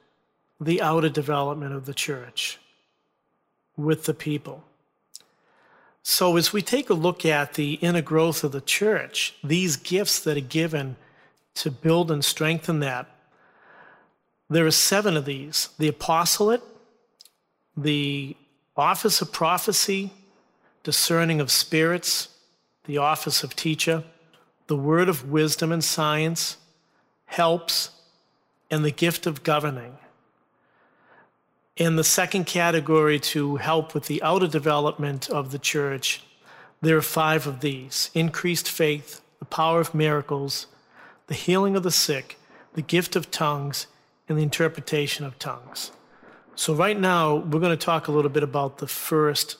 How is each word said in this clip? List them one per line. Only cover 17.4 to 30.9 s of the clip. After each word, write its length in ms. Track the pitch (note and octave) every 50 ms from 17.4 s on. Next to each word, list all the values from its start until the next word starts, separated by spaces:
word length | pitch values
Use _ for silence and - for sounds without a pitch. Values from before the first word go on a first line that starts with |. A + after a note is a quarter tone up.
| _ _ _ _ _ _ _
the 640 | D#3 C#3 D#3 D3 D3 C#3+ C#3+ C#3 C#3 C#3 C3+ - - _ _ _ _ _ _ _ -
office 440 | C#3+ E3 F#3+ F#3 - A3 - -
of 120 | G3 - -
prophecy, 760 | - E3 D#3+ F3+ F3 - - G3 - - - G3 G3 G3 G3 - - _ _ _ _ _ _ _ _ _ _ _ _ -
discerning 580 | - D3 - - - E3+ E3 E3+ E3 E3 D3+
of 100 | D3 B2+
spirits, 760 | - - - - - D#3+ D#3+ E3 F3 F3 F3 - - - - - _ _ _ _ _ _ _ _ _ _ _
the 120 | - D3 C#3+
office 460 | C#3+ D3 D#3 D3+ - D#3+ C#3+ - -
of 140 | C3+ - -
teacher, 480 | - D#3+ D#3 D3+ - E3 E3 D#3+ D#3 - - _ _ _ _ _ _ _ _ _ _ -
the 100 | D#3 C#3+
word 320 | C3+ D3 D#3+ E3+ F#3 F3+
of 200 | F3 C#3 B2 C#3
wisdom 440 | C#3+ D#3 D#3 D#3 D3 - E3 D#3+ E3+
and 100 | E3 D#3
science, 720 | - - - D#3 D3+ D3+ D3+ D#3 D#3+ E3 E3 - - - - _ _ _ _ _ _ _ _ _ _ _ _ _
helps, 640 | - - - E3+ E3 E3 F3 E3+ - - - - - - _ _ _ _ _ _ _ _ _ _ _ _ _ _ -
and 140 | D#3 D#3 D3+
the 60 | D3+
gift 360 | C#3 - E3+ E3+ E3 - - F3
of 160 | D#3 C3+ -
governing. 540 | - D3+ D3+ D3 D3+ C3+ B2+ A#2 A#2+ C3 C#3 - - _ _ _ _ _ _ _ _ _ _ _ _ _ _ _ _